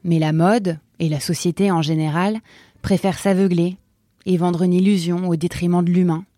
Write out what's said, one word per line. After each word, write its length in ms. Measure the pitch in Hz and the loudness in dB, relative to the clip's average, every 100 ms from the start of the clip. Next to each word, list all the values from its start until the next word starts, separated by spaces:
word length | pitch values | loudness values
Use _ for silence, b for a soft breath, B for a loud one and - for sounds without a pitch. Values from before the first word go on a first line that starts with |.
Mais 140 | 175 165 | 0 0
la 140 | 156 | 2
mode, 460 | 156 170 233 190 160 _ _ | 2 2 2 -2 -6 _ _
et 100 | 165 | -4
la 120 | 151 | -2
société 500 | - 165 180 165 202 | -4 -2 -2 0 0
en 100 | 170 | 2
général, 600 | 156 160 156 156 190 220 b b b b | 0 0 -2 -2 -2 -4 b b b b
préfèrent 360 | - 196 196 156 | -2 0 0 -2
s'aveugler 600 | 202 190 196 175 175 185 _ _ _ _ - | 0 2 2 2 0 -4 _ _ _ _ -2
et 100 | 180 | 0
vendre 260 | 175 170 | 0 0
une 120 | 180 | 2
illusion 540 | 180 190 202 170 175 180 | 2 2 2 0 -2 -2
au 80 | 165 | -2
détriment 460 | 175 - 175 180 | -2 -4 0 0
de 80 | 175 | 2
l'humain 340 | 180 180 160 190 | 2 2 0 -6